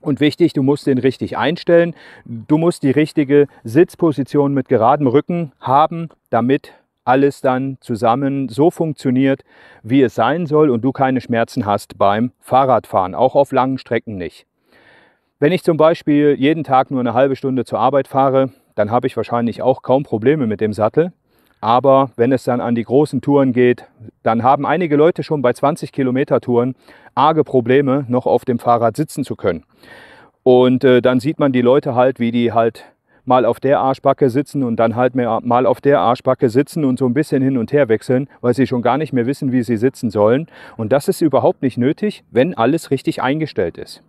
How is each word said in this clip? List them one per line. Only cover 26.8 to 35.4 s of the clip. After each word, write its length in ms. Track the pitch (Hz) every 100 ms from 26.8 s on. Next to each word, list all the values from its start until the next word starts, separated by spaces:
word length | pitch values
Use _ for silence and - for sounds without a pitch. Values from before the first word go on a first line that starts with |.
| _ - -
arge 300 | - 143 160
Probleme, 640 | 143 131 117 127 139 135 131
noch 160 | 123
auf 200 | 110 120
dem 140 | - 120
Fahrrad 380 | - 120 117 110
sitzen 280 | 156 -
zu 120 | 135 117
können. 280 | 104 85 _ _ - - - - _ _
Und, 420 | - 123 127 127
äh, 180 | 135 127
dann 180 | 123 127
sieht 180 | 120 160
man 140 | 147
die 80 | 127
Leute 340 | 120 135 151
halt, 260 | 120 127 131
wie 100 | 117
die 220 | 120 117
halt 320 | 107 117 - - _ _ _ -
mal 180 | 127
auf 160 | 117 120
der 200 | 135 139
Arschbacke 500 | 127 135 143 - 139
sitzen 320 | 117 147 147
und 140 | 127 113
dann 200 | 117 110
halt 180 | 127
mehr, 260 | 123 120 113